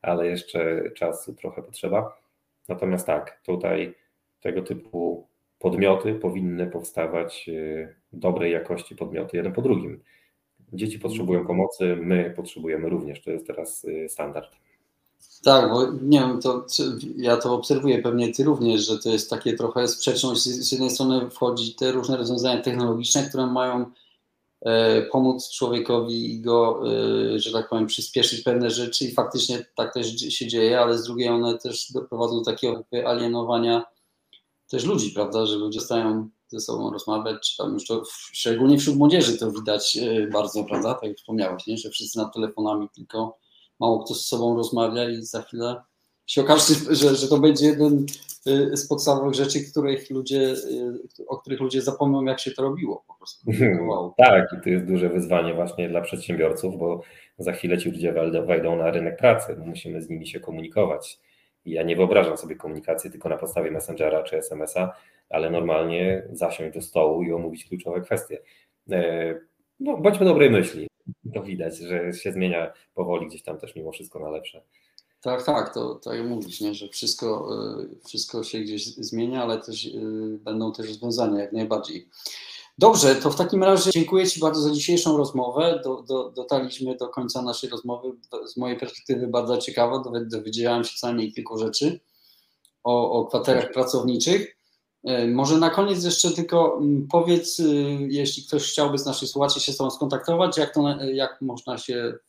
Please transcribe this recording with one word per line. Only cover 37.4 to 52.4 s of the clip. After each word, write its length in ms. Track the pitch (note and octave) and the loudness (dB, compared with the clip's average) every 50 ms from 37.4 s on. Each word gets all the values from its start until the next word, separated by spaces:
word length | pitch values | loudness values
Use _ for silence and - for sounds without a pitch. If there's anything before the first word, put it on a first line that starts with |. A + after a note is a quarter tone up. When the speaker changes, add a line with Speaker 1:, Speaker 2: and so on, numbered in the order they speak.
| - - | -6 -6
Speaker 2:
czy 60 | - - | -4 -4
tam 100 | G2 G2 - | -4 -4 -4
już 120 | G#2 - | -6 -4
to 180 | - A2+ A2+ A2+ | -4 -4 -4 -4
w, 60 | - - - - - | -8 -14 -16 -16 -12
szczególnie 460 | - - - A#2 A2+ A2+ C3 C3+ C#3+ C#3+ | -8 -2 0 0 2 6 8 8 8 8
wśród 180 | C#3+ D3+ C#3 | 6 2 4
młodzieży 420 | C#3 C#3+ D3 E3+ F3+ C3 A#2 A2+ - | 6 8 8 8 6 6 4 2 0
to 140 | A#2 A2 | -2 -2
widać, 440 | G2+ G#2+ G#2+ G#2+ G#2 G#2 - - - | -2 -4 -2 0 0 0 0 0 0
e, 300 | G#2+ A#2+ A#2 A2+ A2 G#2 | 0 0 2 2 2 0
bardzo, 380 | G#2 G#2 G#2 G#2 G2+ - G#2+ G2+ | 2 0 0 0 0 -2 -4 -4
prawda, 300 | - G#2+ G2+ G2+ A2 G#2 | -2 -2 -2 0 -2 -2
tak 80 | - | -2
jak 140 | A2+ G#2+ G2+ | -6 -8 -8
wspomniałeś, 500 | - _ - A2 A2 G2 F#2+ F#2 F#2 - | -10 _ -4 -2 -2 -2 -2 -4 -6 -6
nie? 100 | G#2+ A2 | -6 -6
Że 140 | A2 - G#2+ | -6 -8 -8
wszyscy 280 | - - A2+ A2 - A2+ | -8 -8 -8 -6 -6 -6
nad 160 | A2 G#2+ - | -6 -6 -4
telefonami, 540 | A2+ A2 G#2+ - A2 G#2+ G#2+ G#2+ G#2 G#2 G2+ _ | -6 -6 -4 -4 -4 -2 -2 -2 -2 -4 -6 _
tylko 440 | - F2+ _ - A2 A2 - - _ _ _ _ _ _ _ _ _ | -20 -18 _ -6 -6 -6 -6 -8 _ _ _ _ _ _ _ _ _
mało 240 | A2 A#2 A2+ A2 - | 2 2 2 2 0
kto 100 | - A2+ | -6 -6
z 120 | - - | -6 -4
sobą 300 | - - A#2 A#2 A#2+ A#2+ | -4 -2 0 2 2 2
rozmawia 540 | A#2 A2+ A2+ - A#2 A2+ A2 A2 A#2+ A#2+ A#2+ | 0 0 -2 0 0 0 0 0 -2 -2 -2
i 120 | A#2 A#2 | -4 -6
za 200 | A2+ - - A2+ | -8 -8 -10 -10
chwilę 400 | - - - A#2 A#2 A#2+ B2 - - _ _ _ _ _ _ _ _ | -10 -8 -8 -6 -4 -4 -6 -8 -14 _ _ _ _ _ _ _ _
się 140 | - - C#3+ | -2 0 0
okaże, 200 | C3+ C#3 D3+ D#3 D3+ - D#3 C#3+ D3+ B2+ | 6 6 6 6 8 6 4 4 4 2
że, 240 | D#3 C3 C#3+ C#3+ C3 | 2 6 6 6 6
że 140 | C3 C3+ C3+ | 4 4 4
to 100 | D3+ C#3 | 4 8
będzie 280 | D3 D#3 C#3+ - D3 | 8 6 6 8 6
jeden, 400 | D3+ D3+ C#3+ D3+ D3 D3 C#3 C#3 C#3 - - - - - - - | 4 6 6 4 6 6 4 2 -2 -6 -12 -16 -18 -18 -8 0
e, 300 | C3 C#3 C#3 C#3 C#3 C#3 | 2 4 4 4 2 0
z 120 | C#3+ - - | -4 -2 -2
podstawowych 460 | D3 C#3+ - D3 C#3 C3+ C#3 C#3+ B2 | -4 0 2 2 2 4 2 0 2
rzeczy, 240 | B2+ C#3 C3+ - D3 C#3+ - | 0 0 0 0 -2 -4 -2
których 400 | - D#3 C#3+ C#3 C3+ C3+ - - | -2 0 0 0 0 -2 -4 -6
ludzie, 440 | C3+ C3 B2+ C3 C#3 C#3 C3+ C3 C3 B2+ - C3 B2+ B2 B2 B2 A#2+ B2 - - _ - | -6 -6 -4 -2 0 2 2 2 0 -4 -6 -6 -6 -4 -4 -6 -6 -8 -12 -16 _ -18
e, 60 | - | -10
o 100 | - C3 | -8 -8
których 240 | - _ C3+ C3+ A#2 | -10 _ -8 -6 -4
ludzie 220 | C3+ B2+ B2+ C3 | -2 0 0 0
zapomną, 420 | B2+ C#3 C3+ - C#3+ C#3 C#3 C#3 C3+ | 0 0 0 2 2 2 2 2 2
jak 160 | C3 C3 - | 0 -2 -2